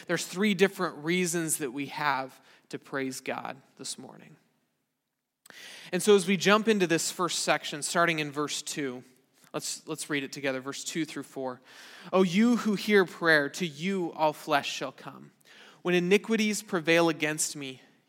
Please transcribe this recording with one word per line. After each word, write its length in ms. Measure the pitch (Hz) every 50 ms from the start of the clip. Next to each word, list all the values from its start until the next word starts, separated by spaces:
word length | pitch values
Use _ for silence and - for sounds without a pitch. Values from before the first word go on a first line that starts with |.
| -
there's 180 | - 175 165 -
three 300 | - - 180 208 214 202
different 480 | 170 196 190 190 - 180 156 113 147 147
reasons 540 | 160 175 180 185 170 165 175 160 160 143
that 140 | - 156 127
we 160 | 117 143 139
have 540 | 127 - - 147 147 135 131 135 127 - - _ _ - _ _ -
to 100 | - 131
praise 400 | - - - 139 135 131 127 -
God 380 | - 131 117 - - 120 120 139 - _ _
this 220 | - 131 - - -
morning. 360 | 131 - 104 - - - - _ _ _ _ _ _ _ _ _ _ _ _ _ _ _ _ _ _ _ _ _ _ - - - - - - - - -
And 100 | - 180
so 140 | - 214 208
as 100 | 202 170
we 100 | 180 202
jump 320 | 170 139 190 208 214 208
into 200 | 226 214 202 180
this 240 | 160 165 156 - -
first 320 | - - 180 160 - - -
section, 400 | 180 156 151 - - 165 147 135
starting 340 | - - 180 170 170 165
in 140 | 156 151 147
verse 320 | 135 151 147 139 - - -
two, 400 | - - 160 143 131 123 127 123 _ _ _ _ _ _ _ _ _ -
let's, 300 | 151 - - - - -
let's 240 | 156 160 - - -
read 140 | 156 143 135
it 80 | 127
together, 280 | - 147 135 139 131 131
verse 240 | 127 139 135 - -
two 220 | - - 175 156
through 160 | 147 - 147
four. 400 | 131 - - 139 131 127 127 123 _ - - - - - - - - -
"O 120 | 165 185 190
you 320 | 175 165 202 226 240 240
who 160 | 214 - 220 202
hear 320 | 180 - 214 208 202 180
prayer, 420 | - - - 170 165 160 147 143 139
to 180 | - - 185
you 440 | 165 139 143 165 190 196 190 170 160 -
all 180 | - 156 156 151
flesh 380 | - - 156 151 139 - -
shall 200 | - - 151 131
come. 380 | 135 - - 139 135 131 143 147 _ _ _ _ - - - - - _ -
When 100 | 175 180
iniquities 680 | 180 175 175 196 208 214 - 226 208 214 214 208 - -
prevail 460 | - 196 175 151 165 165 170 170 165
against 460 | 156 165 151 151 156 156 - - -
me, 260 | 151 139 131 131 123 - _ _ _ _